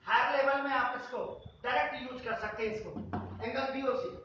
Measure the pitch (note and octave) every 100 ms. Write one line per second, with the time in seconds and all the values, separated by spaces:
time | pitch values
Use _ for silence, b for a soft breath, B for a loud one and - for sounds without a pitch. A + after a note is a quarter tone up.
0 | - - C4+ C#4 C4+ C#4 C#4 C4 - -
1 | - B3 - - - - A#3+ C#4 D4+ C4
2 | B3+ B3+ A3+ A3+ A3 A3 A3 G#3+ - -
3 | - - - - A3+ B3 C4+ C4+ C4 -
4 | - -